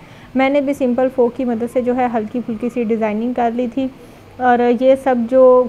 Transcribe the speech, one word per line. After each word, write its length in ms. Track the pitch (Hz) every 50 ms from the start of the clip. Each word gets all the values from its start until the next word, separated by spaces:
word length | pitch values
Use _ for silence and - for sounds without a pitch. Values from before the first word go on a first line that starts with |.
| - - - - - - -
मैंने 240 | 254 262 269 285 285
भी 140 | 269 269 277
सिंपल 340 | - 277 247 240 247 262 262
फोक 260 | 262 - 240 240 240
की 100 | - 262
मदद 220 | 240 240 220 240
से 160 | 240 - 254 240
जो 120 | 247 247
है, 140 | 262 247 247
हल्की 320 | 226 226 214 214 - 247
फुल्की 300 | 220 - 226 208 - 240
सी 140 | - 247 240
डिज़ाइनिंग 500 | 214 233 214 220 214 208 214 226 247 247
कर 180 | 247 240 233 226
ली 140 | 240 254 233
थी। 220 | - 277 269 262 - - - - - - - - - -
और 200 | 254 247 247 240 240
ये 340 | 240 247 226 254 262 269
सब 300 | 269 262 262 254 240 233
जो 420 | 226 262 262 262 254 254 254 254